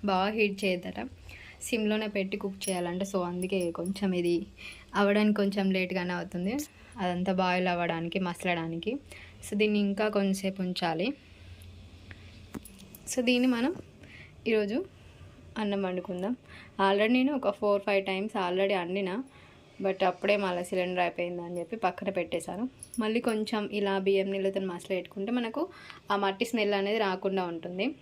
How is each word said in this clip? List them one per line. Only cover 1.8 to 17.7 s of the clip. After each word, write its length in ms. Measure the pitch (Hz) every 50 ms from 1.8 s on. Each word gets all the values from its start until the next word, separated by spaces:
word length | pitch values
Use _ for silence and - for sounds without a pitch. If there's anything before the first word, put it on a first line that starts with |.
| 220 208 214 214 220
పెట్టి 300 | 208 208 202 190 190 208
కుక్ 320 | 202 - 196 196 190 - 196
చేయాలంట. 340 | 185 180 175 175 175 185
So, 180 | 196 190 - 190
అందుకే 500 | 175 175 175 180 180 185 196 190 180 170
కొంచెం 420 | 170 - 170 185 196 - 208 190
ఇది 340 | 185 180 175 175 175 170 202 - - - - - - - - - -
అవ్వడానికి 400 | 202 202 202 202 208 214 214 208
కొంచెం 360 | 208 202 196 196 202 190 190
లేట్గానే 440 | 190 185 185 180 185 185 175 180 180
అవుతుంది, 420 | 175 170 185 - 180 175 196 240 294 294 - - - - - - 233
అదంతా 340 | 190 180 180 175 180 196
బాయిల్ 360 | 185 185 185 180 180 180 185 180
అవ్వడానికి, 500 | 175 175 175 170 170 165 165 170 170 190
మసలడానికి. 760 | 190 175 175 - - 185 175 170 165 165 165 165 170 208 240 285 - - - - - - - - - -
So, 100 | - 202
దీన్ని 200 | 214 214 208 208
ఇంకా 300 | 202 196 196 196 214 214
కొంచెంసేపు 540 | 208 208 196 196 190 190 190 190 190 196
ఉంచాలి. 520 | 185 180 180 - 185 170 160 160 180 247 294 - - - - - - - - - - - - - - - - - - - - - - - - - - - - - - - - - - - - - - - -
So, 60 | 262
దీన్ని 280 | 240 240 247 247 247 254
మనం 260 | 247 233 240 285 370 - - - - - - - - - - - - - - 226
ఈరోజు 360 | 226 214 208 202 214 285 381 - - - - - - - - - - - - - - -
అన్నం 240 | 220 202 202 196
వండుకుందాం. 540 | 196 185 180 185 175 - 185 180 185 208 247 - - - - - - - - -
Already 300 | 196 196 196 202 214 220
నేను 240 | 247 254 254 277 302
ఒక 140 | 269 262 202
ఫోర్ 320 | 202 - - 208